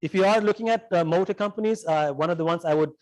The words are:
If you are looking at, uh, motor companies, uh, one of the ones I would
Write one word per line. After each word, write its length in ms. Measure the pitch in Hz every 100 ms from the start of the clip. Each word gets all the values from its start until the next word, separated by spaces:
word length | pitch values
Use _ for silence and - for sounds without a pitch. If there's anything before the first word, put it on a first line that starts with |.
If 120 | 160
you 120 | 190 190
are 160 | 220
looking 280 | 208 208 226
at, 220 | 226 226
uh, 120 | 175
motor 300 | 165 170 190
companies, 520 | 196 208 202 220 220 165
uh, 260 | 156 151
one 180 | 139 156
of 80 | 170
the 60 |
ones 220 | 160 170 165
I 80 |
would 180 | 156 156 151